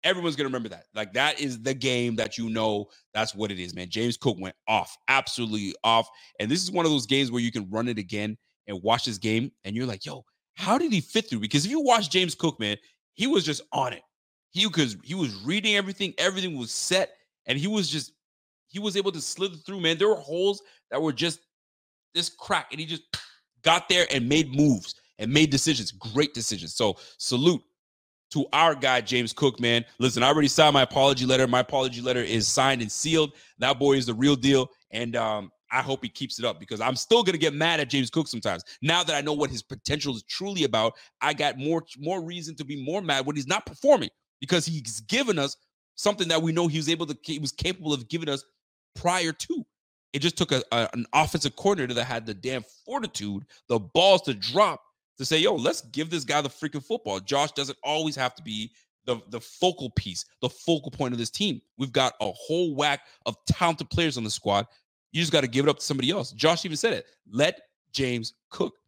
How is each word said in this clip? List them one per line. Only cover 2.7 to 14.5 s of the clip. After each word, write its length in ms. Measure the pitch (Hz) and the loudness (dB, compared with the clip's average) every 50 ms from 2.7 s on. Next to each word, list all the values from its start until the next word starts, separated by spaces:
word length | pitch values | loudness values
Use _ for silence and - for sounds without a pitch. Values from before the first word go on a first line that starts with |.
| 104 101 101 - _ _ _ _ _ | 0 0 -4 -8 _ _ _ _ _
that's 220 | 107 110 107 - | -2 -2 -2 -2
what 160 | 98 110 104 | -6 -6 -6
it 80 | 101 90 | -4 -6
is, 140 | 90 87 87 | -8 -10 -8
man. 160 | 90 90 90 | -10 -10 -6
James 280 | - 107 113 120 117 | -4 -2 -2 -2 -2
Cook 200 | - - 139 107 90 | 0 -2 -2 -2 -2
went 160 | 92 95 - _ _ | -8 -12 -12 _ _
off, 280 | - 110 104 - - - _ _ | 0 0 0 0 -2 -12 _ _
absolutely 680 | - 131 135 - - - - 120 110 107 107 101 95 - - - | 2 2 2 2 -2 -6 -6 -4 -4 -4 -4 -4 -6 -8 -2 2
off. 260 | 113 113 113 110 - - - - - _ - | 4 4 4 4 0 -8 -20 -20 -20 _ -6
And 100 | 104 110 | -2 -2
this 140 | 139 180 185 | 0 -2 -2
is 80 | 180 | -2
one 140 | 196 175 170 | -2 2 2
of 60 | 160 | 4
those 140 | 156 139 117 | 2 2 2
games 260 | 104 135 139 139 123 | 2 2 2 2 0
where 100 | 117 123 | 0 -2
you 100 | 117 117 | -2 -2
can 180 | 113 117 101 92 | -2 -4 -6 -4
run 180 | 101 110 113 | -4 -2 -2
it 100 | 123 117 | -2 -4
again 400 | 107 98 90 104 104 104 107 107 - _ _ _ _ _ | -4 -6 -6 -6 -4 -4 -4 -6 -8 _ _ _ _ _
and 140 | - 101 92 87 | -10 -10 -4 2
watch 220 | 107 113 123 - | 2 2 2 2
this 120 | 127 113 | -4 -6
game, 340 | 95 98 110 110 113 123 143 _ _ _ | -4 0 0 0 0 0 -2 _ _ _
and 120 | 95 104 | -8 -6
you're 100 | 113 127 | -6 -6
like, 200 | 127 107 95 - | -6 -8 -10 -12
"Yo, 200 | 151 - 131 - _ _ _ _ _ _ | -14 -14 -16 -18 _ _ _ _ _ _
how 240 | - 185 190 220 | -6 0 0 0
did 140 | 269 349 320 | 2 2 0
he 100 | 220 180 | 0 0
fit 280 | - - - 220 220 - | -2 0 -2 -2 -2 -2
through?" 100 | 131 113 | -4 -4
Because 260 | 101 107 - 147 147 | -4 0 0 0 0
if 60 | 202 | 2
you 80 | 269 320 | 0 0
watch 300 | 294 254 240 226 208 147 | 4 4 4 4 2 2
James 260 | - 185 185 170 143 | 0 0 0 0 -2
Cook, 240 | - - 165 - - | -2 -2 -2 -2 -2
man, 180 | 110 104 104 - _ _ _ _ _ _ _ | -4 -4 -4 -6 _ _ _ _ _ _ _
he 140 | - 196 | -4 -2
was 160 | 269 311 202 156 | 2 2 2 0
just 180 | 151 147 - - _ | 0 -4 -6 -6 _
on 220 | - 135 135 123 117 | -2 -2 -2 -2 -4
it. 100 | 82 _ _ _ _ _ _ _ _ _ _ | -10 _ _ _ _ _ _ _ _ _ _